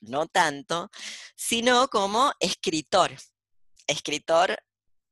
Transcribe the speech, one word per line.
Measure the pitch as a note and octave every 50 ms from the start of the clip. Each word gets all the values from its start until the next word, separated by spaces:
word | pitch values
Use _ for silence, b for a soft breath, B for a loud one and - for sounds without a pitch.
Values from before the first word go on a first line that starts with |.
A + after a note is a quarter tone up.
no | G#2 G#2+ B2 D3 D#3+
tanto, | - - F#3+ F3 D3+ C#3+ C#3+ C3 - E3 E3+ F#3 G#3 B B B B B B B B B
sino | - - - A#3 A#3 A#3 B3+ B3 A#3+ C4 C4+
como | - A3 G3 G3 G#3 A3+ C4 D4 - -
escritor, | - F#3 - - - - D#3+ D#3 D3 _ - F#3+ E3 A#2 F#2+ - - - _ _ _ _ _ _ _ _ _ _ _
escritor | - D3 - - - D3 D3 - - E3 E3 F3+ F#3+ - - - _ _ _ _ _ _ _ _ _